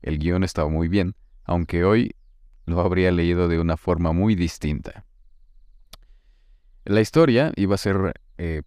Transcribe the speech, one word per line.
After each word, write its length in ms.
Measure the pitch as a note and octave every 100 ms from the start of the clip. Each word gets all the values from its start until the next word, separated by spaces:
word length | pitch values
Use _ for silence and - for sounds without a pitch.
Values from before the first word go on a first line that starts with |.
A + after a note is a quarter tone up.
El 160 | - D#2
guión 260 | D#2 F2+
estaba 240 | F#2 - D2+
muy 200 | D#2 E2
bien, 260 | G2 F2+ - - -
aunque 400 | - F2 E2 E2+
hoy 300 | F2+ A2 - - - - - - -
lo 140 | E2+
habría 300 | F2+ F2+ F#2
leído 380 | F2 E2+ F2 F2
de 100 | E2
una 180 | E2+ E2
forma 360 | - E2+ E2+
muy 220 | E2 G#2
distinta". 720 | G2+ E2+ - D2+ D2+ - - - _ - - - - - - - - - - _ _ _ _ _ -
La 160 | - G#2
historia 520 | G#2+ D#3 D#3+ A#2 D3+ -
iba 180 | F#2+
a 40 | G2
ser, 420 | G#2 G2 F#2+ - _ -
eh, 240 | E2+ D#2